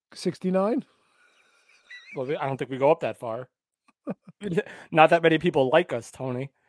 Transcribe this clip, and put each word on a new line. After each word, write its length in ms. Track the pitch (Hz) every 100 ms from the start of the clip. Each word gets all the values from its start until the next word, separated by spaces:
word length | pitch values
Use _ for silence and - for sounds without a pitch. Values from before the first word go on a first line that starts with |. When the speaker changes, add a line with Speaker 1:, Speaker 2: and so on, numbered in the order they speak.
| _
Speaker 1:
Sixty-nine? 680 | - 185 - 185 185 202 262 - _ _ _ _ _ _ _ _ _ _ - - 147
Speaker 2:
Well, 100 | 127
we, 100 | 156
I 100 | 139
don't 100 | 135
think 140 | 131
we 80 | 131
go 120 | 139
up 100 | 165
that 180 | 123 107
far. 300 | 120 113 127 _ _ _ _ _ -
<laughs> 840 | - - - 202 170 - - -
Not 200 | 160 160
that 120 | 170
many 160 | 165 156
people 300 | 170 147 131
like 200 | 156 185
us, 180 | 120 -
Tony. 400 | - 131 123 135 _